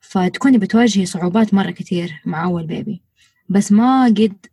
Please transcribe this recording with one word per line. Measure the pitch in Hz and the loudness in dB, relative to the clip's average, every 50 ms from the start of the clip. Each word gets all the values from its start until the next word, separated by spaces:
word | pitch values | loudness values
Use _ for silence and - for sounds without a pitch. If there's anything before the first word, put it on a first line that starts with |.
فتكوني | _ - - 196 180 180 190 - - 277 262 233 | _ -6 -4 -2 -2 -2 -4 0 2 4 4 4
بتواجهي | 190 185 - 226 240 240 208 196 190 | 2 2 2 2 2 2 2 0 -2
صعوبات | 175 - 180 170 180 175 226 220 214 - | -2 -4 -4 -4 -2 0 0 0 2 2
مرة | 196 190 185 | 0 0 -2
كتير | 175 - 180 - 185 175 175 175 156 - _ | -6 -10 -8 -6 -6 -6 -6 -6 -10 -10 _
مع | - 175 156 170 | -8 -6 -4 -4
أول | 180 175 170 165 | -4 -4 -4 -6
بيبي. | 156 - - - - 202 170 _ _ _ _ _ _ _ _ _ _ | -8 -8 -8 -8 -10 -12 -12 _ _ _ _ _ _ _ _ _ _
بس | 180 202 202 - | -2 -2 2 2
ما | 202 208 233 254 262 262 254 | 2 2 4 4 2 2 4
قد | 240 214 190 220 220 - _ _ - | 2 2 2 2 0 -2 _ _ -20